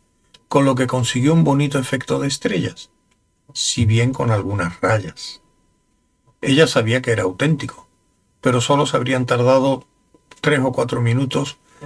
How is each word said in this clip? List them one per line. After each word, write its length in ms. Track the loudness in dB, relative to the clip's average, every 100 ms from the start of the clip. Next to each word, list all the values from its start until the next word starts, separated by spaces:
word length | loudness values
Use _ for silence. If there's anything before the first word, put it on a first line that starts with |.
| _ _ _ -20 _
con 160 | 2
lo 100 | 2
que 140 | 0 -2
consiguió 440 | -2 -2 0 2
un 120 | 4
bonito 340 | 4 2 0 -2
efecto 400 | -4 -6 -4 -4
de 80 | -4
estrellas, 640 | -4 -4 -2 -4 -8 -20 _ _ _ _ _ _
si 340 | -8 -4 0 2
bien 260 | 2 0
con 200 | -2 -2
algunas 480 | -2 -2 -4 -6 -2
rayas. 600 | 0 0 -4 -14 -18 -18 _ _ _ _ _ _ _ _ _ _
Ella 260 | 0 4 4
sabía 360 | 2 0 0
que 100 | 0
era 100 | -2
auténtico, 640 | -2 -2 0 0 -4 -12 -20 _ _ _ _ _
pero 200 | 0 0
solo 260 | 2 2 2
se 100 | 0
habrían 300 | 0 -2 0
tardado 600 | 2 4 4 4 -2 -6 _ _ _ _ -6
tres 180 | -2 0
o 80 | 0
cuatro 280 | -2 -2 -2
minutos 580 | 0 0 0 -4 -6 -10 _ _